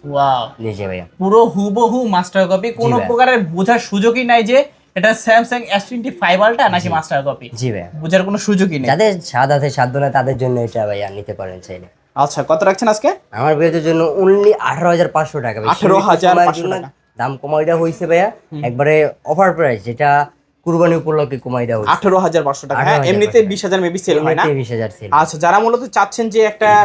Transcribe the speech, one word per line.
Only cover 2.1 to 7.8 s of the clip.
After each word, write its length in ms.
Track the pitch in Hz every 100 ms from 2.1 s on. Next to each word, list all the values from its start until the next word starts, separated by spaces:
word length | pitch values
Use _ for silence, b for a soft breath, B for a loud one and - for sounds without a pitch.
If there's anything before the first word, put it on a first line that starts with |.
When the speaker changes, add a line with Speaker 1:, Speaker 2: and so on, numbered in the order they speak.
| 180
Speaker 1:
মাস্টার 280 | 180 196 180
কপি, 160 | 190 233
Speaker 2:
জি 60 |
Speaker 1:
কোনো 220 | 226 233 240
Speaker 2:
ভাইয়া। 120 | 202
Speaker 1:
প্রকারের 300 | 233 254 247 170
বোঝার 260 | 170 196 233
সুযোগই 460 | - 202 226 233 240
নাই 120 | 233
যে 140 | 220 262 285 b b 185
এটা 140 | 208 220 -
Samsung 380 | 226 233 240 226 196
এস 80 | 196
টোয়েন্টি 240 | 247 240 -
ফাইভ 160 | 180 185 214
Ultra 180 | 240 233
নাকি 140 | 180 175
Speaker 2:
জি। 20 | 160
Speaker 1:
মাস্টার 240 | - 143 139
কপি। 200 | 131 117 113
Speaker 2:
জি 80 | 123
ভাইয়া। 180 | 101